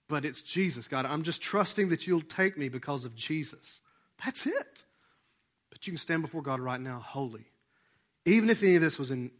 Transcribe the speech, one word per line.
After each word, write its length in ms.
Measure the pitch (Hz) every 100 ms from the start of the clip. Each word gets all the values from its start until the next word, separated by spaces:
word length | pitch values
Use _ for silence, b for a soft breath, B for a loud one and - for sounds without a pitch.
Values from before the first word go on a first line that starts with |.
| -
but 160 | 151 151
it's 160 | -
Jesus, 480 | - 180 185 120 -
God. 160 | 131 131
I'm 180 | 147
just 180 | 160 -
trusting 460 | - 208 185 - 190
that 180 | 160 185
you'll 160 | 170
take 360 | 151 - 190 151
me 100 | 131
because 380 | 123 - 135 120
of 100 | 113
Jesus." 640 | - 160 139 - - - _ _ _ _ 262
That's 200 | - 294
it. 380 | 508 - - - _ _ _ _ _ _ _ _
But 180 | - 190
you 60 |
can 60 | 165
stand 220 | - 165
before 200 | 156 165
God 180 | 139 131
right 220 | 127 123
now 180 | 131 123
holy, 460 | - 139 127 110 - _ _ _ _ _ _ _ 170
even 240 | 220 220
if 120 | 220
any 140 | 196 175
of 60 |
this 180 | 160 -
was 100 | 131
in 220 | 131 123